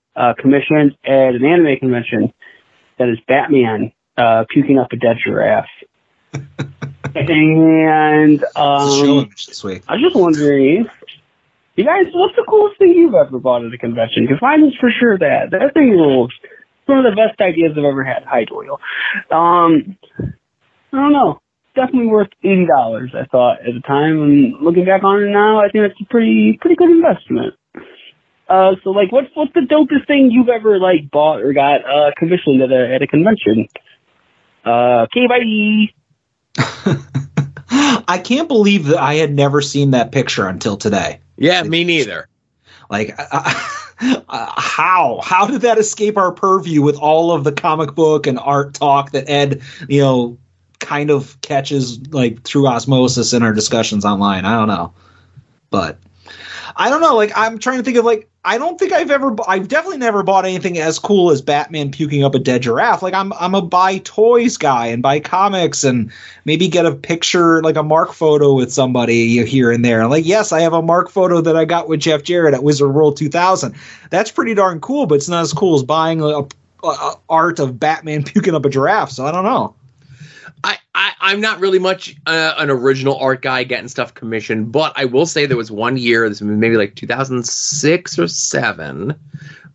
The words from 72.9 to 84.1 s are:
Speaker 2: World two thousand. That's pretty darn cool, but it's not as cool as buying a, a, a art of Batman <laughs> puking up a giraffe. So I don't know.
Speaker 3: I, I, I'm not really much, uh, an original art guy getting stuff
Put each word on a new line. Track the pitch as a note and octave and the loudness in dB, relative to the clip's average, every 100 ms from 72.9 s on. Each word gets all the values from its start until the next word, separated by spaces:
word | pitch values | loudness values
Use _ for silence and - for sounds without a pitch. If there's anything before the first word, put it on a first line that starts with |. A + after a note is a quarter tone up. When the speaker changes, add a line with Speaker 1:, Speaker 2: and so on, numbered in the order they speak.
Speaker 2:
World | C#3 D3+ D3 | 2 2 0
two | D3+ | -4
thousand. | E3+ F3+ F#3 C3+ - - - - | 0 0 0 -4 -10 -20 -20 -6
That's | E3+ - | -4 -2
pretty | - A#3 | -4 -2
darn | G#3 F#3+ E3 | 0 0 -2
cool, | - C#4 A#3+ | -6 -4 0
but | |
it's | D3 C#3+ | 0 0
not | E3+ | -4
as | E3 | -2
cool | - F#3+ D#3 | -2 0 0
as | |
buying | B2+ D#3 D#3+ E3 | 0 -2 -2 -2
a, | D3+ | -2
a, | D3+ C#3+ - _ _ | -4 -6 -14 _ _
a | E3 C#3+ C#3+ - _ | -8 -6 -8 -10 _
art | D#3+ E3+ E3 | 0 0 -2
of | C#3 B2 | -6 -2
Batman | D3+ D#3+ D#3+ D3+ | -4 -4 -4 -6
<laughs> | |
puking | C#3+ G#3 F#3+ D#3+ | -2 -2 0 0
up | |
a | C#3 | 0
giraffe. | C3+ C#3 G#3+ D3 | 0 0 0 -4
So | B2+ | -6
I | C3+ | -6
don't | E3+ | -4
know. | F#3+ C4 G#2 _ _ _ _ - D3+ - - _ | -2 -2 -4 _ _ _ _ -20 -20 -20 -20 _
Speaker 3:
I, | C#3+ - _ | -8 -8 _
I, | F#3 G3 - | -4 -4 -2
I'm | F#3+ G3+ | -4 -2
not | G#3+ F#3+ | -2 -2
really | G3 F#3+ | 0 0
much, | F#3 F#3 - - | 0 -4 -8 -12
uh, | - D#3+ D#3+ D3+ | -4 -2 -2 -2
an | D3+ | -2
original | C3+ C3 C3+ C3 C#3 | 0 0 0 -2 -2
art | C3 C3 | -2 -2
guy | C3+ B2+ | -4 -4
getting | B2+ B2 A2+ | -4 -8 -8
stuff | - A#2+ | -8 -10